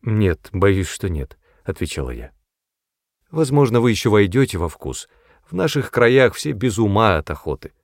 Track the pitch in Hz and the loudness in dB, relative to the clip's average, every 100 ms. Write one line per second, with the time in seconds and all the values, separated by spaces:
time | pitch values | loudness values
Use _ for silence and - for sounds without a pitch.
0 | - 107 98 80 - 95 98 98 90 - | -2 0 2 0 -6 0 2 2 -2 -6
1 | 95 80 67 - _ _ - 95 82 - | -6 -6 -8 -14 _ _ -10 -8 -6 -6
2 | 65 58 58 _ _ _ _ _ _ _ | -8 -10 -14 _ _ _ _ _ _ _
3 | _ _ _ 160 151 143 135 117 120 104 | _ _ _ -2 0 4 4 4 2 2
4 | 117 104 101 110 131 90 82 - - 64 | 2 4 4 2 0 -2 -6 -6 -12 -12
5 | - _ _ _ _ 180 165 147 - - | -16 _ _ _ _ -4 -2 -2 -4 0
6 | 120 127 127 - 151 110 127 101 107 98 | 2 4 4 2 -8 -4 -4 0 0 2
7 | 110 82 - 76 - 69 - _ | 2 2 -2 -10 -8 -8 -10 _